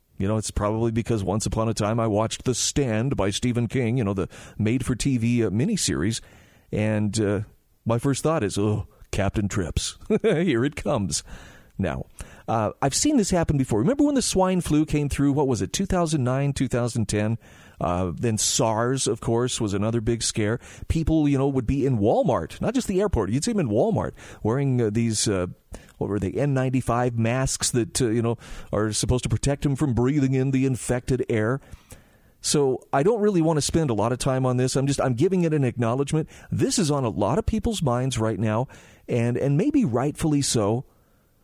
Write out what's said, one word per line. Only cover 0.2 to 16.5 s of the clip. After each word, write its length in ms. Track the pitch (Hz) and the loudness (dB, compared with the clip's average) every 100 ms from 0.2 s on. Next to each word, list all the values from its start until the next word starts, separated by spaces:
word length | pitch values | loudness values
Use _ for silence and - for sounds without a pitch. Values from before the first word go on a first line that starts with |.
| 95 | -2
know, 80 | 110 | -2
it's 140 | - | -2
probably 400 | - 104 110 117 | -2 -2 0 0
because 320 | 113 110 117 | 0 0 -2
once 200 | 90 107 | 0 -2
upon 240 | - 110 113 | -2 -2 -2
a 60 | |
time 240 | 104 104 117 | 0 0 0
I 80 | 113 | 0
watched 380 | 104 110 - | 2 0 -2
The 100 | - | -2
Stand 600 | 117 - - 135 107 131 110 | -2 0 0 0 0 0 0
by 140 | 98 | 0
Stephen 360 | 101 123 120 117 | 0 -2 0 -2
King, 320 | 131 117 127 | -2 0 0
you 60 | |
know, 100 | 101 | 0
the 140 | 95 85 - - - | 0 -4 -6 -16 -2
made-for-T 600 | 107 127 123 123 143 127 | 0 0 0 -2 0 0
V, 260 | 117 120 | 2 2
uh, 60 | 110 | 0
miniseries, 720 | 98 208 214 - 67 95 117 - - - - - | 0 0 0 -2 0 -2 -4 -10 -20 -20 -20 -8
and, 500 | - 107 107 104 110 | -2 0 0 -2 0
uh, 200 | 101 101 107 - _ _ | 0 0 -4 -14 _ _
my 140 | - 117 | -2 0
first 240 | 143 135 | 0 0
thought 220 | 156 160 | 0 0
is, 140 | 101 92 | 0 0
"Oh, 280 | 107 107 98 - - | 0 0 -4 -14 -8
Captain 360 | - 98 - 101 | -2 -2 0 -2
Trips. 480 | 107 80 - - - - | -2 -2 -4 -4 -8 -2
<laughs> 120 | 214 | 0
Here 420 | 220 160 180 113 | 2 2 2 2
it 120 | 139 - | 0 -2
comes." 460 | - 131 95 - - - - - - - | -2 -2 -2 -4 -8 -18 -18 -20 -18 -4
Now, 280 | 85 65 - - - - - | -4 -4 -10 -14 -18 -14 -4
uh, 260 | 113 104 - | 0 0 -2
I've 120 | 139 | -2
seen 220 | - 294 294 | 0 2 2
this 140 | 196 | 2
happen 260 | 180 160 147 | 0 2 0
before. 220 | 131 104 | 2 2
Remember 260 | 143 277 | 2 4
when 100 | 294 | 2
the 80 | 277 | 2
swine 380 | - 190 185 185 | 0 2 2 2
flu 240 | - 151 | 2 2
came 240 | 156 151 147 | 2 0 0
through? 240 | - 143 | 0 2
What 160 | 139 135 | 2 2
was 140 | 113 | 0
it, 100 | 98 | -2
two 140 | - 196 | -4 0
thousand 380 | 185 170 156 | 0 0 0
nine, 280 | 123 131 143 | 0 0 0